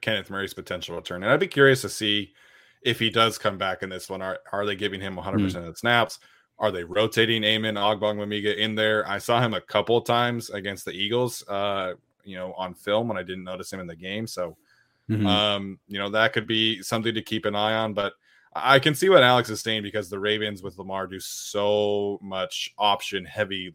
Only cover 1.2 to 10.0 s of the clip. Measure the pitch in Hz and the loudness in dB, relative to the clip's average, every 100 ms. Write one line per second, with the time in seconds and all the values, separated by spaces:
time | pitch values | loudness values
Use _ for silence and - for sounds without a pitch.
1.2 | 101 151 185 139 135 131 98 - 107 104 | 2 2 2 6 6 6 0 -2 0 0
2.2 | 98 _ _ _ _ _ 127 113 113 113 | -4 _ _ _ _ _ -2 0 0 4
3.2 | 113 104 107 98 95 92 95 92 - 95 | 2 2 -4 -2 -4 -4 -8 -10 -10 -8
4.2 | 95 92 - 101 104 98 104 95 98 90 | -6 -8 -6 -4 -2 -2 -4 -4 -8 -8
5.2 | 87 98 98 87 85 82 117 120 110 - | -2 0 0 -2 -10 -4 4 4 4 -2
6.2 | _ _ _ - 107 92 85 92 110 117 | _ _ _ -2 -2 -2 -2 2 2 4
7.2 | 113 113 107 110 110 104 101 107 107 104 | 4 4 2 2 0 0 2 2 0 -2
8.2 | 104 104 104 101 110 107 107 107 95 101 | -4 -2 -2 0 -2 0 2 2 0 -4
9.2 | - 120 123 98 - 104 101 117 | 2 2 2 0 0 0 4 2